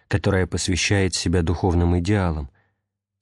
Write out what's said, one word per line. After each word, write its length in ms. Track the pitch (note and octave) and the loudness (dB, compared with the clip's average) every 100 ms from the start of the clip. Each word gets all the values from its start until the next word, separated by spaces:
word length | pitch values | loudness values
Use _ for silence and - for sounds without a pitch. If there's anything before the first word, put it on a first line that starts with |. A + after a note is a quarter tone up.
| - | -4
которая 400 | G2+ G#2 F#2+ F2 | -2 2 0 0
посвящает 640 | F#2 - F2+ - G2+ F#2+ | -2 -2 -2 0 0 0
себя 280 | - - F2 | -2 -2 0
духовным 540 | E2+ F2 G2 F2 F2 F2 | 0 0 0 2 2 2
идеалам, 500 | F2 G#2 F#2 D2+ C#2+ _ _ _ _ _ _ _ | 0 0 0 -4 -8 _ _ _ _ _ _ _